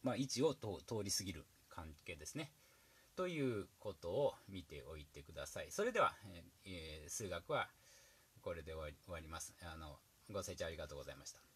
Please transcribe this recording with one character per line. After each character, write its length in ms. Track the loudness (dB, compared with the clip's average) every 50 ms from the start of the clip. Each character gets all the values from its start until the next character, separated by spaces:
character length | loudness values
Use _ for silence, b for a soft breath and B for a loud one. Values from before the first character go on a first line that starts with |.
| 4
ま 80 | 4
あ、 40 | 4
位 80 | 4 2
置 180 | 2 6 6 6
を 100 | 6 6
と-、 280 | 4 0 -2 -2 -2 -2
通 180 | 0 0 0 2
り 80 | 4
過 120 | 2 2 2
ぎ 100 | 0 -4
る 120 | -4 -8 -12 -20 -20 -20 -12
関 180 | -10 -8 -8 -8 -10 -10 -8
係 100 | -8 -8
で 100 | -6 -8
す 120 | -6 -4
ね。 140 | -4 -4 -4 B B B B B B B B B B B B B
と 120 | 0 0
い 340 | 2 4 4 4 4 4 2
う 60 | 0 -4 -8 -6
こ 140 | -4 -4 -4
と 160 | -2 0 2
を 220 | 4 6 6 6 4 2 -10 -6
見 140 | -6 -6 -6
て 200 | -6 -10 -10 -8
お 140 | -8 -8
い 80 | -8 -8
て 160 | -10 -12 -12
く 120 | -12 -8 -6
だ 140 | -6 -6
さ 160 | -4 -2 -4 -4
い。 40 | -2
そ 140 | 0 2 2
れ 80 | 4
で 80 | 8 8
は、 140 | 8 8 6 0 -12
え 180 | -12 -12 -12 -12 -16 -20 -16 -10 -8
ー、 340 | -6 -6 -6 -6 -8 -8 -6
え 20 |
ー、 20 | -6
数 200 | -4 -2 0 0
学 240 | -2 -2 0 2 2
は 160 | 2 2 0 -4 B B B B B B B B B B B B -8
こ 120 | -4 -4 -4
れ 80 | -4
で 120 | -4 -6 -4
終 80 | -4
わ 80 | -4 -4
り、 60 | -6 -10 -8
終 80 | -8 -6
わ 60 | -6
り 80 | -6
ま 120 | -6 -6 -6
す。 140 | -6 -8 -10 -10 -8
あ 120 | -8 -8
の、 200 | -6 -8 -10 -10 -12 -16 -20 -20 -20 -12 -4
ご 120 | -2 -2 -2
清 120 | -2 -2
聴 100 | -2 -2
あ 40 | -2
り 80 | -2
が 100 | -4 -6
と 80 | -6 -6
う 20 |
ご 60 | -6 -6
ざ 100 | -8 -10
い 20 |
ま 100 | -10 -12
し 60 | -12
た。 220 | -14 -14 -20 -20 -20